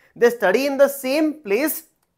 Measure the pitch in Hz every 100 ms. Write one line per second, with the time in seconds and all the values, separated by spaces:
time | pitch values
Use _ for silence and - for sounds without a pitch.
0 | _ - 240 233 190 208 277 269 277 277
1 | 254 285 311 302 208 202 302 - - _
2 | _